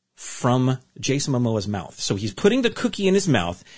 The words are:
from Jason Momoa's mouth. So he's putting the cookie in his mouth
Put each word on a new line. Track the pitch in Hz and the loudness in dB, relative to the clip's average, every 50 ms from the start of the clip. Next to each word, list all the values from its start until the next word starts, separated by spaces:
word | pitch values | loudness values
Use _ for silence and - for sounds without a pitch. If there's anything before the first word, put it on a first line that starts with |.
| _ _ _ | _ _ _
from | - - - - - - 127 123 127 127 127 127 131 - _ _ - | -14 -12 -12 -8 -2 0 2 2 2 2 2 0 -2 -6 _ _ -8
Jason | - - 131 143 - - 131 | -4 -2 -2 -2 0 0 0
Momoa's | 120 123 113 113 107 95 101 | 0 0 2 0 0 -2 -2
mouth. | 101 95 82 - - - | -4 -6 -6 -10 -10 -8
So | - - 120 | -4 -4 -2
he's | 95 107 107 - | -2 -4 -6 -2
putting | - - 202 233 269 | 0 2 4 4 4
the | 240 226 | 2 0
cookie | - - - 233 - - 196 190 | 0 -2 -2 -4 -2 0 0 2
in | 185 | 2
his | 202 196 180 | 2 4 2
mouth | 135 104 85 85 87 - - - - | 2 2 2 0 -4 -8 -12 -20 -20